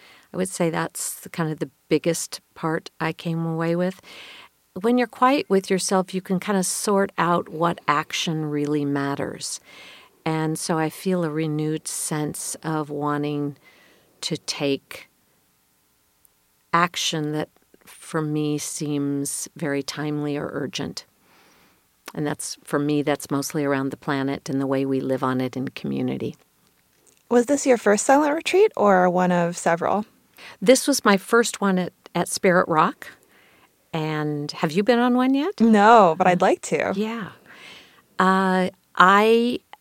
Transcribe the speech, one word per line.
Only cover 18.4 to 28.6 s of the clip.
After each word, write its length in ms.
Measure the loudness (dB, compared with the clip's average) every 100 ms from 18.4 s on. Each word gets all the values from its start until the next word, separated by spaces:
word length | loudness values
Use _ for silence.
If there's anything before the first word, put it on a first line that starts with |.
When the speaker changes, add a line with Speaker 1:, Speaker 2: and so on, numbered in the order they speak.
| 0 -2
Speaker 1:
seems 880 | -6 -6 -4 -2 -2 -2 -4 -6 -10 -8
very 260 | -4 -4
timely 540 | -6 -6 -4 -4 -4 -4
or 140 | -6
urgent. 540 | -6 -8 -8 -8 -10 -18 _ _ _ _ _ _ _ _ _ -14
And 120 | -6 -6
that's, 300 | -6 -10 -12
for 140 | -4 -2
me, 240 | 0 0
that's 280 | 0 -2 -4
mostly 340 | -6 -4 -4
around 260 | -2 -2 -2
the 60 | -6
planet 520 | -4 -4 -2 -6 -4
and 120 | -4
the 60 | -2
way 200 | -2 -2
we 140 | -2
live 220 | -2 -2
on 180 | -2 -2
it 160 | -4 -4
in 120 | -8
community. 680 | -8 -8 -4 -4 -4 -8 -12 _ _ _ _ _ _ _ _ 0
Speaker 2:
Was 180 | 2 2
this 200 | 0 2
your 120 | 2
first 280 | 4 2 4
silent 280 | 4 4
retreat 380 | -2 0 4